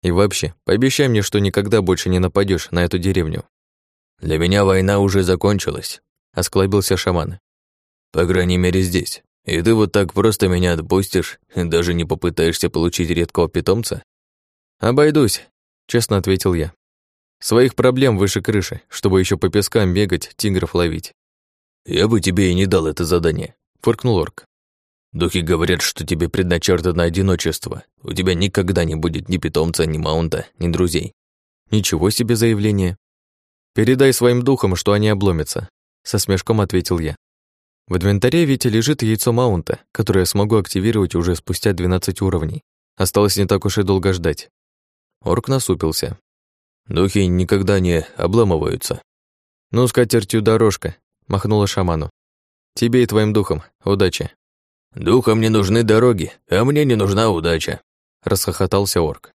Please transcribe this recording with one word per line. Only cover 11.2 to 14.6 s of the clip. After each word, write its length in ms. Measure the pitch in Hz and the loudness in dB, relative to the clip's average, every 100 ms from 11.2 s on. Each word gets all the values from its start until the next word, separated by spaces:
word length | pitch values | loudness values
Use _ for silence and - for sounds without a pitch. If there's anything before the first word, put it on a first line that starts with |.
| 82 - _ - | -4 -10 _ -6
и 80 | |
даже 300 | 85 82 85 | -2 0 0
не 120 | 85 82 | -2 -2
попытаешься 640 | 80 87 - 82 82 87 | -2 -4 0 -2 0 -2
получить 400 | - 85 - 85 | 0 -2 -2 -2
редкого 400 | 82 82 - 85 | 0 -2 0 -2
питомца?» 540 | 90 85 98 - - _ _ _ _ _ _ | 0 -2 -2 -2 -10 _ _ _ _ _ _